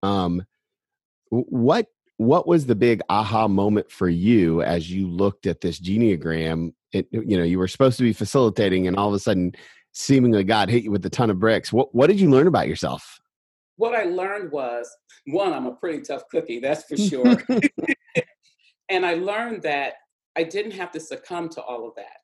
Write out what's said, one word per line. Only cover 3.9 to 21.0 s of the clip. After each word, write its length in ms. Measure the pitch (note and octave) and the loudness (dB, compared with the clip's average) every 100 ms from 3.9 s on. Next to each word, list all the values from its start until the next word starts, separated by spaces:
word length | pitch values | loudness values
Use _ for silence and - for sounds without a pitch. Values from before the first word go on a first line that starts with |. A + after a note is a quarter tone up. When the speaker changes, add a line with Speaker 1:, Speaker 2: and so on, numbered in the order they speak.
| - F#2 | -4 -2
Speaker 1:
you 520 | E2+ F#2+ A#2+ E2+ E2 | 0 4 4 4 2
as 300 | - E2+ E2 | 0 -2 -4
you 160 | F2+ F#2+ | -6 -4
looked 380 | F2 G2 F#2+ G2 | 0 -2 0 -6
at 140 | E2 | -4
this 180 | F2+ D#2+ | -6 -6
genogram? 920 | F2 G#2 A#2 F2+ D#2+ D#2+ D#2+ E2 E2 - _ | -4 2 2 2 -2 -2 -2 -2 -6 -8 _
It, 160 | - - | -6 -4
you 260 | A#2+ - G2 | -6 -2 0
know, 60 | |
you 140 | E2+ F2+ | 2 0
were 100 | F#2 | -2
supposed 300 | - C3+ A#2+ | 2 2 4
to 60 | |
be 100 | B2 | 0
facilitating, 760 | G#2 G#2 C#3+ A#2+ F#2+ G2+ F#2 F#2 | 0 0 2 2 2 0 2 0
and 100 | F#2 | 0
all 100 | G#2 | 0
of 60 | |
a 60 | G2+ | -2
sudden, 340 | - G2 F2+ - - - _ | 0 0 0 -6 -20 -20 _
seemingly 520 | - - C#3 B2 G#2+ | -14 2 4 6 4
God 260 | F#2+ A2 G2 | 2 2 2
hit 140 | A#2+ | 0
you 80 | A2 | 0
with 140 | G2+ F2+ | -4 -4
a 40 | |
ton 200 | - A#2 | -2 0
of 80 | F#2 | 2
bricks. 340 | A2 G#2+ - | 2 0 0
What, 200 | A2 C3+ A#2 | 0 0 2
what 120 | C#3+ | 4
did 120 | G3+ | 6
you 100 | F#3 | 6
learn 180 | C3 E3 | 6 6
about 200 | B2+ C2+ | 2 -2
yourself? 520 | D#2+ D2+ B1+ - - _ _ _ _ _ _ | -4 -6 -8 -14 -20 _ _ _ _ _ _
Speaker 2:
What 180 | A3+ A#3 | -2 -2
I 80 | |
learned 480 | F#3+ F3+ F#3 G#3 F3+ | -4 -4 -6 -8 -8
was, 380 | C#3+ B2+ A#2+ A#2 - _ _ - | -8 -6 -8 -12 -18 _ _ -6
one, 260 | D#3+ G3 | -2 -2
I'm 120 | D3 B2+ | -2 -6
a 80 | |
pretty 280 | B2 F3+ D3+ | -8 -8 -8
tough 220 | - C3+ - | -8 -12 -6
cookie, 300 | B2 A#2 A#2 | -6 -6 -6
that's 240 | C3 D3 | -4 -4
for 120 | - C#3+ | -6 -2
sure. 440 | G#3 C#3 B2 - - | -2 2 2 2 0
Speaker 1:
<laughs> 1400 | B3+ C#4+ - - - _ - - _ _ _ _ _ _ | 0 0 -2 -6 -6 _ -6 -6 _ _ _ _ _ _
Speaker 2:
And 160 | F#3 F3+ | -2 0
I 80 | E3+ | -2
learned 460 | F#3+ G#3 A#3+ G#3+ | -4 -6 -6 -6
that 300 | D#3 C#3+ C3+ - _ _ _ - | -4 -4 -4 -10 _ _ _ -6
I 80 | |
didn't 280 | E3 F#3 G#3+ | -4 -4 -8
have 200 | F#3+ F3 | -8 -12
to 80 | |
succumb 500 | D#3 | -12